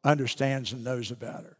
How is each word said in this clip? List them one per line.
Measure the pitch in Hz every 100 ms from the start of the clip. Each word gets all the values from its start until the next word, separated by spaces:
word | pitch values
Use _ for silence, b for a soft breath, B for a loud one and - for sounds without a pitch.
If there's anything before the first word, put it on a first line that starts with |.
understands | 139 147 127 - 135 135 113
and | 127
knows | 117 127 110
about | 113 117 -
her. | 165 _